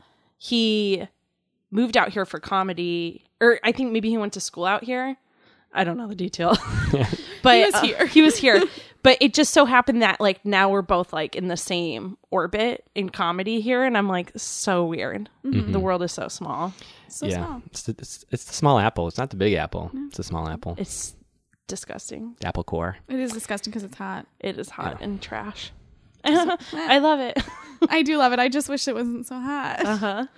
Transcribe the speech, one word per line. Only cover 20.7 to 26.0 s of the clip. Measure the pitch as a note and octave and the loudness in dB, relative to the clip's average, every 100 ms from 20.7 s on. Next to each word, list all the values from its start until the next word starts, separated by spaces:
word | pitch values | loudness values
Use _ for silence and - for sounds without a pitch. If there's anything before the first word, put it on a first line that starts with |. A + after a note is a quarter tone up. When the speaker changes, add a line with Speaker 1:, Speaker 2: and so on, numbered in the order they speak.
| E2+ | -10
Speaker 1:
It's | G3 - - - _ _ _ _ - | -10 -10 -12 -14 _ _ _ _ -14
disgusting. | F#3+ - - - - A3+ A#3 | -14 -12 -14 -14 -14 -14 -8
Speaker 2:
The | F2 | -6
apple | F2+ | -6
core. | - E2 E2+ F2+ - | -6 -4 -4 -8 -8
Speaker 3:
It | C4 | -6
is | - | -6
disgusting | A3 - G3+ G#3+ | -8 -8 -8 -8
'cause | G#3+ | -10
it's | G3+ - | -12 -12
hot. | F#3+ F#3 - _ | -12 -12 -14 _
Speaker 1:
It | G3 - | -10 -8
is | - | -12
hot | - - - | -10 -10 -8
Speaker 2:
Yeah. | G#2 | -10
Speaker 1:
and | G2+ | -10
trash. | - A2 G#2 - - - | -10 -10 -10 -14 -18 -20
<laughs> | _ _ | _ _